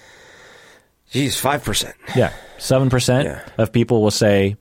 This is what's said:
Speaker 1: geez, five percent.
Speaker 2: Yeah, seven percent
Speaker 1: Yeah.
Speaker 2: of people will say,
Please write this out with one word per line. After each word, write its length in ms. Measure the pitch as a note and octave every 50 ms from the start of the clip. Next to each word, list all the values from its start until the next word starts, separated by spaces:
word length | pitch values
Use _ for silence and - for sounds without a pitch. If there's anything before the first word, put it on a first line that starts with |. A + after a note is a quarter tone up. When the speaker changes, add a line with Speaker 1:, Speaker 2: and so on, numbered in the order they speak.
| - - - - - - - - - - - - - - - - _ _ _ _ _ _
Speaker 1:
geez, 280 | - B2 C#3+ C3 - -
five 260 | - C3 C#3+ D3 -
percent. 300 | - G#2 - - - - _ - - -
Speaker 2:
Yeah, 180 | C3 A#2 E2+ - - - - - -
seven 300 | - - C3 C3 C#3 C3
percent 380 | B2 B2+ A#2+ - B2+ B2+ D3
Speaker 1:
Yeah. 140 | - C2+ - - - - -
Speaker 2:
of 140 | A2+ G#2 -
people 280 | A#2 A#2 - B2 A2+ G#2+
will 100 | G#2+ G#2
say, 440 | - A#2 G#2 G2+ G2 G2 G2 G#2+ -